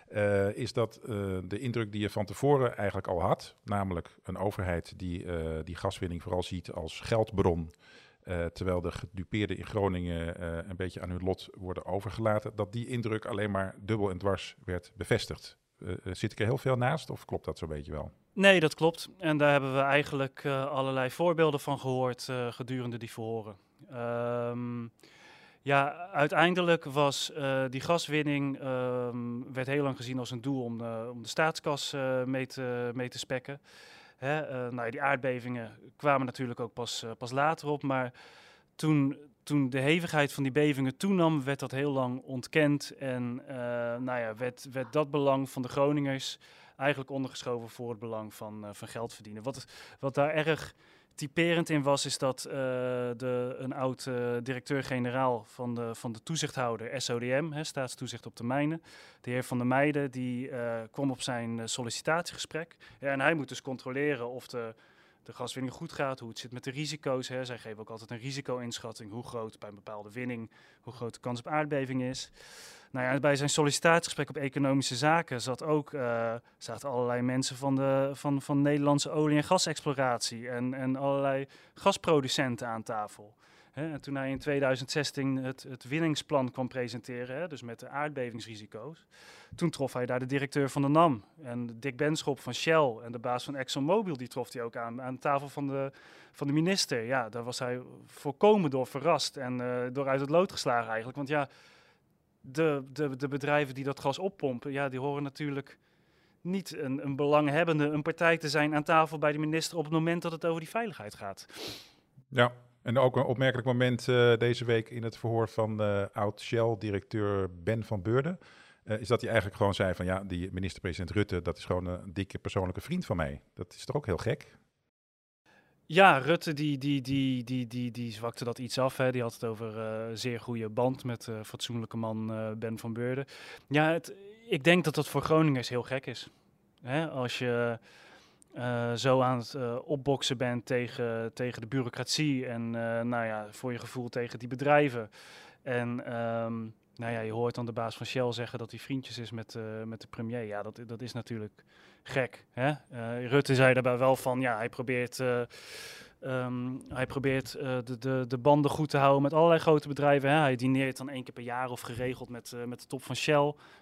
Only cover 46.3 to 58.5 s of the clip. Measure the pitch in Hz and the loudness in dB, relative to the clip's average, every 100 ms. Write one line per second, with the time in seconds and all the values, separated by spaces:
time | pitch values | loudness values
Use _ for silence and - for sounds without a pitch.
46.3 | - - - - - 139 139 131 139 131 | -10 -16 -20 -20 -2 0 0 -2 -4 -6
47.3 | - - 120 113 - 120 113 113 110 110 | -6 -6 -6 -6 -10 -10 -8 -8 -8 -10
48.3 | - 110 107 104 101 113 117 117 - 107 | -12 -12 -12 -12 -12 -10 -8 -8 -10 -14
49.3 | 107 113 135 - - - - 139 131 143 | -10 -8 -8 -12 -18 -20 -6 -2 2 2
50.3 | 156 156 151 - - _ - _ - 147 | 2 2 0 -2 -16 _ -20 _ -10 -4
51.3 | - 170 170 165 156 135 139 143 - 135 | 2 4 4 2 2 4 2 2 0 0
52.3 | 127 - 139 131 127 127 127 123 120 127 | -2 -4 -4 -2 0 -2 -2 -2 -4 -2
53.3 | 123 123 127 131 139 131 127 - 123 120 | -2 -2 -4 -6 -2 -2 -2 -4 -2 0
54.3 | 120 120 127 - 143 131 127 123 123 131 | -2 -2 -4 -2 -2 0 -2 0 2 2
55.3 | 120 107 - 123 117 117 113 127 113 - | 0 -4 -8 -6 -4 -4 -6 -8 -8 -6
56.3 | 160 151 - 123 113 113 135 - 120 123 | -4 -4 -2 -2 -2 -6 -6 -4 -2 0
57.3 | 131 160 147 156 - 127 - 123 113 - | 0 0 -4 -6 -4 -6 -6 -10 -10 -12
58.3 | - 120 | -8 -2